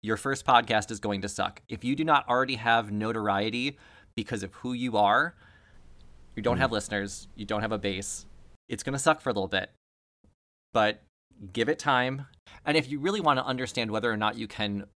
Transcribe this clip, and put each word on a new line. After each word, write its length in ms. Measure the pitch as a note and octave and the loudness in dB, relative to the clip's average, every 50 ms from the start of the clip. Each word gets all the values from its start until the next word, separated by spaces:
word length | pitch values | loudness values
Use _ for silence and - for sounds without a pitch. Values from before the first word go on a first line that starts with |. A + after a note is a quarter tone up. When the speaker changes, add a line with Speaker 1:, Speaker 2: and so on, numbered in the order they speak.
Speaker 1:
Your 140 | - G#2+ A2 | 0 -2 -2
first 300 | G#2+ - C#3 C3+ - - | -2 0 -4 -4 -2 2
podcast 440 | - B2+ A#2+ A2+ G2+ A2+ G#2+ G2+ - | 6 6 6 6 6 0 0 0 -2
is 80 | A2+ G2 | -8 -6
going 220 | - G#2 G2+ G2 | -4 -4 -2 -2
to 60 | G2 G2 | -4 -6
suck. 320 | - - G2 F#2+ - - _ - | -4 -2 -4 -4 -4 -10 _ -14
If 140 | - - - | -12 -6 -4
you 120 | B2 C#3 | -4 -2
do 80 | C#3+ D#3 | -2 2
not 240 | D#3+ D3+ C#3 - - | 4 2 2 4 2
already 260 | B2 B2+ C3 B2+ C3 | 2 2 2 0 -2
have 360 | A2+ A2+ A#2 A#2 A#2 A2 G#2 | -2 2 4 4 4 4 0
notoriety 840 | G#2 G#2 G#2+ A2+ A2 A2 G#2 G#2 G2 G2 G#2 A2 A2 A#2+ B2+ C#3+ C#3 - - - - - - - _ | -4 -2 -2 -2 -2 0 0 2 2 2 2 0 -2 -2 -4 -4 -6 -10 -20 -20 -20 -20 -20 -10 _
because 300 | - G#2+ - B2 G2+ G2+ | -8 -6 -4 -6 -6 -6
of 100 | F#2 - | -8 -10
who 180 | - - B2 | -10 -8 -6
you 240 | B2+ A#2+ B2 B2 A2 | -4 -2 -4 0 2
are, 380 | G#2 G#2 G2 G#2+ B2+ D3+ E3+ - - - - - - - - - - - - - - - - - - - - - | 4 4 6 6 4 2 0 -6 -14 -20 -20 -20 -20 -20 -20 -20 -20 -20 -20 -20 -20 -20 -20 -20 -20 -20 -12 -10
you 60 | A#2 | -2
don't 140 | G2+ A#2 B2 | 0 0 2
Speaker 2:
Mm. 40 | B2 | 2
Speaker 1:
have 120 | C3 B2+ | 2 2
listeners, 540 | A#2 G#2 - - G#2+ G2+ G2+ G2 - - - - - | 2 -2 -2 -2 -2 -2 -2 -4 -8 -12 -16 -18 -12
you 100 | - G#2+ | -12 -4
don't 180 | - A2 G#2 | -2 -2 -2
have 100 | G#2+ G#2+ | 0 -2
a 60 | A2 G2+ | -2 -2
base, 460 | F#2+ G2+ F#2+ F#2+ G2 - - - - - - - - - - _ _ - | -2 -2 -2 -2 -6 -6 -8 -10 -12 -18 -20 -20 -20 -20 -20 _ _ -10
it's 160 | A#2+ - - | -8 -6 -4
gonna 140 | C#3 C3+ C3+ | -4 -4 2
suck 220 | - E3 D3+ - | 2 2 2 2
for 100 | - C3+ | 0 -2
a 20 | |
little 160 | G#2+ G2+ F#2+ G2 | -2 -2 -2 0
bit. 240 | - F#2+ F#2+ - _ _ _ _ _ _ _ _ _ _ _ _ _ _ _ _ _ _ _ _ | 0 -2 -2 -2 _ _ _ _ _ _ _ _ _ _ _ _ _ _ _ _ _ _ _ _
But 300 | - A#2 G#2+ G#2+ G#2+ - _ _ _ _ _ _ _ - G2+ F#2+ | 2 2 2 2 0 -4 _ _ _ _ _ _ _ -18 -18 -8
give 160 | F#2 A#2+ A2+ C#3 | -2 -2 0 0
it 120 | D#3+ - | 0 0
time. 460 | - D3 C3+ B2 B2 C3 C3 C#3 C#3 - - _ _ - - - _ | 2 2 2 2 2 0 -2 -6 -10 -14 -18 _ _ -20 -20 -8 _
And 120 | D3 D3 | 0 0
if 120 | D#3+ C#3+ B2 | 0 0 0
you 120 | D3 C#3+ | -6 -2
really 200 | C#3 F#3 G3+ G#3+ | -2 0 0 2
wanna 220 | E3+ D3+ C#3 C3 | 2 2 2 2
understand 480 | - B2+ B2+ B2+ C3 A#2+ - B2+ A#2 G#2+ | 0 -2 -2 -2 -4 -4 -2 -4 -2 -2
whether 200 | G#2 A2 G#2+ A#2+ | -2 0 0 0
or 60 | A2 | 0
not 200 | G#2 G#2+ A2 A2 | 2 0 0 0
you 100 | A2+ A2+ | -2 -8
can 400 | G2+ - - G#2+ G2+ G2+ G2+ G2+ - _ _ | -8 -4 -4 -4 -2 -2 -6 -8 -10 _ _